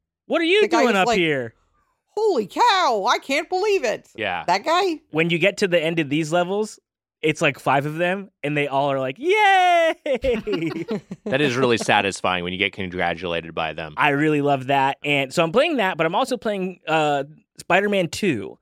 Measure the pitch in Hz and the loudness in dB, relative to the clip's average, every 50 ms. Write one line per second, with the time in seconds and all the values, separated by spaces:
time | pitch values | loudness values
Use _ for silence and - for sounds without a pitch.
0 | _ _ _ _ _ - 240 339 330 320 370 427 415 427 339 339 262 240 214 196 | _ _ _ _ _ -4 -2 0 2 2 4 4 4 4 4 4 4 4 4 4
1 | 185 240 226 202 170 160 147 135 120 113 - _ _ _ _ _ _ _ _ _ | 4 4 2 2 2 2 0 -2 -4 -6 -10 _ _ _ _ _ _ _ _ _
2 | _ _ _ 415 440 427 359 247 214 160 - - 480 480 403 370 349 294 233 202 | _ _ _ 0 0 2 2 2 0 -2 0 2 2 4 4 4 2 2 2 0
3 | 185 233 294 403 - - 269 302 339 - 370 370 403 440 403 370 262 220 185 - | 0 0 0 0 -2 -2 -2 -2 -2 -2 -2 -2 0 0 0 0 0 -2 -4 -4
4 | - _ - 107 107 98 87 85 80 - 175 202 214 294 330 349 392 370 320 302 | -8 _ -8 -6 -4 -2 -2 -2 -2 0 -2 0 0 0 0 2 2 0 -2 -6
5 | - _ - 156 165 170 170 165 165 202 196 - 208 185 170 170 151 160 170 165 | -8 _ -2 -2 0 0 0 0 0 0 0 0 -2 -4 -4 -4 -4 -4 -2 -2
6 | 156 131 143 156 165 147 165 175 175 175 196 208 214 214 - - _ _ _ _ | -2 -2 -2 -2 -2 0 0 0 0 0 -2 -4 -4 -6 -8 -16 _ _ _ _
7 | _ _ _ _ - 156 151 - 170 147 123 - - 147 131 143 139 151 151 160 | _ _ _ _ -2 -2 0 0 0 0 0 0 0 0 2 2 2 0 -2 -2
8 | 175 175 185 202 190 - _ _ - 147 151 147 147 139 135 139 143 143 139 135 | -2 -2 -2 -4 -6 -12 _ _ -6 -4 -2 0 0 0 0 0 0 0 0 -2
9 | 131 131 139 - 269 359 392 427 427 392 392 370 370 359 349 339 330 320 330 - | -2 -4 -6 -4 -2 0 2 2 4 4 4 4 4 4 4 4 2 2 0 -2
10 | - 302 262 220 - 269 240 220 226 220 202 170 165 160 - 165 170 - 220 190 | -4 -4 -2 -2 0 -2 -2 -2 -2 -4 -4 -2 -2 -4 -4 -6 -6 -6 -6 -8
11 | - - 185 - - 214 160 135 151 139 120 127 135 123 117 101 - - 117 104 | -8 -10 -14 -12 -6 -2 0 0 2 0 0 2 2 2 2 2 2 2 2 4
12 | 98 98 87 - - 95 90 90 87 90 92 92 98 101 - - 98 90 87 90 | 2 0 -2 -2 -2 -2 -2 -2 -2 -4 -2 -2 -2 -2 -2 -4 -8 -6 -4 -2
13 | 87 87 85 82 90 87 85 85 82 82 80 85 80 80 78 80 80 78 76 - | -2 -2 -2 -4 -4 -4 -4 -4 -6 -6 -6 -6 -4 -4 -6 -8 -10 -8 -2 0
14 | 135 147 143 139 151 156 151 147 139 143 143 131 127 127 139 135 135 139 135 - | 0 2 2 2 0 0 0 0 2 0 0 0 0 0 0 2 2 0 -2 -4
15 | - 147 143 139 135 131 - 175 165 165 160 233 294 349 311 247 196 185 175 151 | -4 -2 -2 -2 -2 -2 0 0 0 0 2 2 2 2 0 0 -2 -2 -2 -2
16 | 160 160 175 220 269 262 262 208 - 226 208 196 185 190 180 - _ - 156 160 | -2 -2 0 -2 -2 -2 -4 -4 -4 -4 -4 -4 -4 -6 -8 -10 _ -2 0 2
17 | 156 151 143 143 135 151 156 - _ _ _ - - - 175 190 202 208 202 196 | 2 2 0 0 -2 -6 -10 -20 _ _ _ -12 -2 0 2 2 2 2 2 0
18 | 175 156 - - - 190 139 104 95 64 60 - | 0 -2 -4 -2 -2 0 0 -2 -4 -8 -12 -14